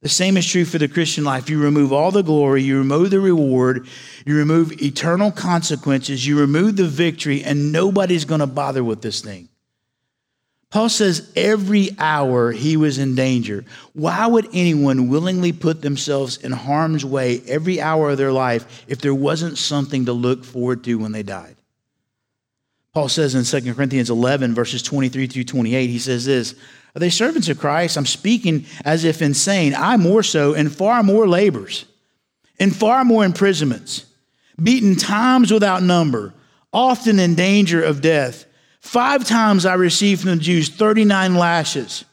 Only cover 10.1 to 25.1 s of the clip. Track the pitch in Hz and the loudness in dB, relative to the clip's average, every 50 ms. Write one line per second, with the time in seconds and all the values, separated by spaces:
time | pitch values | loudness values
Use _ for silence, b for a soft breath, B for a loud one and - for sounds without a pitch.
10.1 | _ _ _ _ _ _ _ _ _ _ _ _ - 214 220 233 220 - 214 196 | _ _ _ _ _ _ _ _ _ _ _ _ -2 0 0 0 0 2 2 2
11.1 | 170 156 - - - - 180 196 220 214 196 190 208 208 196 185 196 - 147 156 | 0 -2 -4 -8 -4 -2 0 2 0 0 0 0 2 2 0 0 -2 -4 -2 -2
12.1 | 156 151 143 131 127 123 117 120 117 107 123 151 160 156 156 151 135 127 139 135 | 0 0 0 0 2 2 0 0 -2 -2 -2 0 2 2 2 0 0 -2 -2 -2
13.1 | 127 127 131 131 131 123 113 104 104 101 - B B B B B B - 151 165 | 0 0 0 0 0 -2 -2 -4 -8 -10 -10 B B B B B B -4 -4 -2
14.1 | 170 180 220 233 233 226 214 - - 180 180 175 160 147 143 139 135 131 127 123 | -2 0 0 2 2 2 0 0 -2 0 0 2 2 2 2 2 2 2 0 0
15.1 | 131 151 170 185 185 180 180 175 160 165 - 165 160 160 156 143 143 131 - - | 0 0 -2 -2 -2 -2 -2 -2 -4 -2 -2 -2 -2 -2 -4 -6 -4 -4 -4 -4
16.1 | 143 139 139 127 120 - - 127 127 123 117 135 143 151 165 160 160 151 135 139 | -4 -4 -4 -6 -8 -12 -8 -8 -8 -8 -4 -4 -2 0 0 0 -2 -2 -4 -4
17.1 | 131 139 131 127 120 120 - - 127 151 156 175 185 165 147 156 160 160 156 147 | -4 -2 0 0 -2 -2 -4 -6 -6 -4 -2 -2 -4 -2 -2 -2 0 0 0 0
18.1 | 143 135 135 135 131 131 131 127 120 117 117 - - - - - 143 123 - 147 | 0 0 0 0 0 0 0 0 -2 -2 -4 -8 -20 -20 -12 -12 -10 -6 -2 -2
19.1 | 139 135 139 147 156 156 165 170 147 - - - 151 143 139 127 143 135 127 120 | -2 0 0 -2 -2 -2 -4 -6 -6 -6 -6 -4 -2 -4 -4 -2 -4 -4 -2 -2
20.1 | 123 120 120 123 131 127 123 - - 127 120 123 123 120 123 123 120 113 110 110 | -2 -2 0 -2 -2 -2 -6 -14 -10 -6 -4 -4 -4 -6 -4 -4 -4 -4 -4 -6
21.1 | 107 107 104 98 98 92 82 82 - _ _ _ _ _ _ _ _ _ _ _ | -8 -10 -10 -10 -12 -14 -14 -18 -20 _ _ _ _ _ _ _ _ _ _ _
22.1 | _ _ _ _ _ _ _ _ _ _ _ _ _ _ _ _ _ 160 147 135 | _ _ _ _ _ _ _ _ _ _ _ _ _ _ _ _ _ -2 -2 -2
23.1 | - 160 156 139 127 131 123 123 - 143 120 123 120 123 139 135 135 135 123 117 | 0 0 0 0 0 0 -2 0 -2 -2 -2 -4 -4 -2 -2 -2 0 -2 0 0
24.1 | 120 117 120 127 139 139 131 123 117 113 123 113 - 120 113 - - 143 135 127 | 0 0 2 0 0 0 0 -2 0 -2 -2 -4 -4 -8 -8 -4 -2 -2 -2 -2